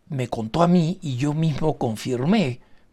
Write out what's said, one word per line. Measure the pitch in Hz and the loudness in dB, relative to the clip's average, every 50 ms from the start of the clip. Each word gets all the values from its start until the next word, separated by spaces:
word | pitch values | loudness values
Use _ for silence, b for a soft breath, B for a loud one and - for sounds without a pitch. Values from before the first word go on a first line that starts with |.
| _ - | _ -8
me | 156 131 123 113 | -6 -6 -6 -4
contó | - - 110 110 - 156 170 | -4 -4 -4 -2 0 2 4
a | 175 | 6
mí | 175 180 160 156 185 - - | 6 4 4 2 -2 -4 -6
y | 147 127 | -6 -4
yo | 120 139 147 147 | -2 -2 -2 0
mismo | 156 160 165 143 - - 160 139 - | 0 0 0 0 0 0 -2 -2 0
confirmé | 139 123 110 107 - 123 127 117 131 156 208 226 180 131 123 - b b b b b b | -2 -4 -4 -4 -4 -4 -4 -2 0 2 2 2 2 0 -2 -6 b b b b b b